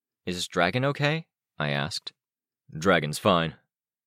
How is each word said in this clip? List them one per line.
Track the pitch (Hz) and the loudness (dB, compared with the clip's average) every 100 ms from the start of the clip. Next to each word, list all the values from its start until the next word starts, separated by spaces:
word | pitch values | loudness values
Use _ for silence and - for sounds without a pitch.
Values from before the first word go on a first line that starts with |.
| _ _ - | _ _ -8
"Is | 90 - | -6 -4
Dragon | 92 87 127 | 0 0 2
okay?" | 139 143 143 160 - _ _ - | -2 0 -2 -2 -6 _ _ -6
I | 73 | -4
asked. | 71 73 - - - _ _ _ _ _ | -2 -4 -8 -12 -20 _ _ _ _ _
"Dragon's | 78 87 85 73 76 | -2 2 4 2 0
fine." | 107 87 80 - _ _ _ _ | 2 4 2 -6 _ _ _ _